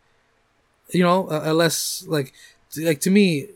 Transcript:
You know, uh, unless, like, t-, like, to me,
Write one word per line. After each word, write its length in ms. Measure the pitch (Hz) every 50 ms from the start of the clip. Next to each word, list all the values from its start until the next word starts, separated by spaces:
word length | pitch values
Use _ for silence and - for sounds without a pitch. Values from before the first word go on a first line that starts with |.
| _ _ _ _ _ _ _ _ _ _ _ _ _ _ _ _ _ -
You 120 | - 175 180
know, 260 | 175 180 190 185 175
uh, 120 | 156 156 147
unless, 580 | 156 160 165 170 160 - - - - - - 185
like, 260 | 165 160 147 139 - - - - - _ _ _ _
t-, 120 | - 151 160
like, 160 | 170 160 139
to 100 | - 185
me, 380 | 190 208 202 180 160 139 131 - -